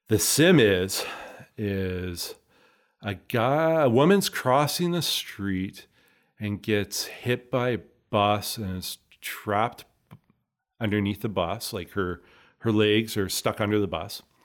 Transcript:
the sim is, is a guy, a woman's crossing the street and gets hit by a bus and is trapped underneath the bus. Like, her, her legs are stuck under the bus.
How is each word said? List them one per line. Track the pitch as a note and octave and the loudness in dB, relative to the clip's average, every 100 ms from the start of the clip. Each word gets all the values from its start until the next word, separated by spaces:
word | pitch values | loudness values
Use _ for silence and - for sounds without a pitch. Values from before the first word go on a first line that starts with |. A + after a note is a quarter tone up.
| _ | _
the | G#2+ | 0
sim | - - E3 F3 | 2 4 6 8
is, | A2 F#2 F#2+ - - - - - - - | 8 4 0 -4 -6 -10 -16 -20 -20 -6
is | G#2 G2 F#2+ F2+ F2+ E2+ - - _ _ _ _ _ _ | -4 -2 -2 -4 -6 -8 -10 -14 _ _ _ _ _ _
a | G#2+ F#2+ | -8 -8
guy, | _ A#2+ A#2 D3 D#3+ E3 | _ 0 2 2 2 4
a | C#3 | 4
woman's | A#2 D#3 G3+ F#3+ | 6 6 4 2
crossing | - C3 C3 D3 - F3+ | -4 2 2 2 0 -2
the | F3 | -2
street | D3 - - - G2 F#2+ F#2+ - - _ _ _ _ _ | -2 -4 -6 -8 -4 -2 -4 -8 -20 _ _ _ _ _
and | G#2+ G2+ | -6 -6
gets | - G#2 G2+ - - | 0 0 0 -6 -8
hit | - A#2+ B2 - | -8 -4 -4 -2
by | C3 B2 | -2 -2
a | A2+ - _ _ | -2 -6 _ _
bus | G#2+ G2+ G#2 G#2 - | 0 2 2 -2 -8
and | G2 F#2 | -6 -6
is | F2+ - _ _ | -8 -12 _ _
trapped | - - - G2+ A#2 - - _ _ - _ _ _ _ _ _ | -14 -10 -2 0 0 -4 -20 _ _ -20 _ _ _ _ _ _
underneath | A2 G#2 G2+ G#2 | -2 0 -2 -4
the | A2+ | -6
bus. | F#2+ E2+ G#2 - | -2 -4 -4 -8
Like, | G#2 F2 | -10 -8
her, | G2 F2+ E2+ _ - _ _ | -6 -4 -6 _ -20 _ _
her | A2+ | 0
legs | G#2+ G#2+ G#2+ A2+ G#2+ | 2 4 2 0 -4
are | F#2 | -4
stuck | - A#2 G#2 | -2 -4 -2
under | G#2 G#2+ | 0 0
the | G2+ | 0
bus. | D#2+ G2 - - _ | -4 -8 -14 -18 _